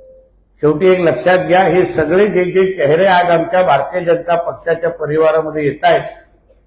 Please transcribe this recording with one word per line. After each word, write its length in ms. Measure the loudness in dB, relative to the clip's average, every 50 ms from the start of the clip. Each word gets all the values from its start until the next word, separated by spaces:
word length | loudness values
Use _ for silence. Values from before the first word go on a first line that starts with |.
| -20 -20 -20 -20 _ _ _ _ _ _ _ -2
शेवटी 280 | -2 0 0 2 2 2
एक 120 | 2 2
लक्षात 380 | 2 -2 -2 0 0 0 0 0
घ्या, 220 | 0 2 2 2
हे 260 | 2 2 2 0 0
सगळे 400 | 0 -2 -4 -2 0 2 2 2
जे, 180 | 2 0 -2 -2
जे 280 | 0 0 0 0 0
चेहरे 340 | -2 -2 0 0 2 2 2
आज 240 | 4 4 2 2 2
आमच्या 320 | 2 0 0 0 0 0
भारतीय 420 | 2 2 2 0 0 -4 -6 -4 -2
जनता 320 | 0 -2 0 0 -2 -2
पक्षाच्या 540 | -2 -2 -4 -8 -6 -4 -4 -4 -2 -4 -6
परिवारामध्ये 760 | -6 -6 -6 -2 0 2 2 2 2 0 -2 -4 -4 -4 -4
येत 140 | -4 -2 0
आहेत, 200 | 2 2 2 0 -2 -6 -14 -18 -20 _ _ _ _ _ _ _ _